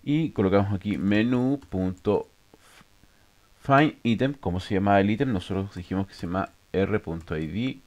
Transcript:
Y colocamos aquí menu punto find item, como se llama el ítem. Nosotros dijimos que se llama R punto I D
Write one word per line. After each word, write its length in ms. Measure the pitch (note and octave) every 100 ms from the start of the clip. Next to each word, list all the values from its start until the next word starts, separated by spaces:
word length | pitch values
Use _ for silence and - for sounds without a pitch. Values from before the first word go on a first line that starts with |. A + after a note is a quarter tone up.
Y 260 | - D3+ D#3+
colocamos 440 | - G2 G2 G2+
aquí 240 | G2 G#2 D#2
menu 600 | F#2+ G#2 A#2 B2 B2+ C#3+ -
punto 580 | F#2+ F#2 F#2 - G2 - _ _ - _ - - _ - _ _ _ _ _
find 360 | - C#3 D3+ -
item, 320 | A#2 G#2 C3
como 260 | C#3+ - F2+
se 140 | -
llama 260 | G#2 G2+ G2+
el 100 | G2
ítem. 220 | G#2+ C3
Nosotros 420 | G2+ - F#2+ G2
dijimos 340 | F2+ F2+ F#2+ F#2+
que 60 |
se 120 | - F2
llama 240 | F2+ - _ _
R 260 | F#2 F#2+ G#2+
punto 380 | - E2 - D#2
I 100 | D#2
D 320 | F#2 B2+ C3